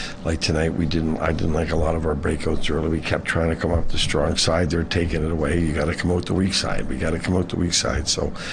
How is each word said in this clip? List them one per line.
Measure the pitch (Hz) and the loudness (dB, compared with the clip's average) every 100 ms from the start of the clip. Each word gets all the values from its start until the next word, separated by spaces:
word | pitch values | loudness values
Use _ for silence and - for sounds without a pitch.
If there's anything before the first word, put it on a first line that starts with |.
| - - 80 | -8 -6 -4
like, | 80 | -2
tonight, | - 78 82 | 0 2 0
we | 82 82 | 0 0
didn't, | 85 80 80 | 0 0 0
I | 78 | -2
didn't | 78 82 | 0 0
like | 78 80 | 0 0
a | 80 | 0
lot | 80 82 | 2 0
of | 78 | 0
our | 73 | 0
breakouts | 80 82 - 78 - | -2 -2 0 2 2
early. | 78 80 | 0 0
We | 80 | -2
kept | - 80 - | -2 -2 0
trying | 85 82 | 0 0
to | 80 | 0
come | 82 | 0
up | 85 - | 2 2
the | - | 2
strong | - 76 78 - | 2 2 2 2
side. | - 82 87 | 2 2 2
They're | 82 | 0
taking | 82 92 82 82 | 0 0 0 0
it | 78 | 0
away. | 82 73 87 | 0 0 2
You | 82 | 0
gotta | 76 76 85 | 0 0 0
come | 87 | 0
out | 90 87 | 0 0
the | |
weak | 92 95 | 0 0
side. | - - - - | 0 0 0 -2
We | - | -2
gotta | 80 82 | -2 0
come | - 92 | 0 0
out | 85 | 0
the | 87 | 0
weak | 87 | 0
side. | - - 64 - | 0 0 -2 -2
So | - 71 - - | -2 -2 -4 -8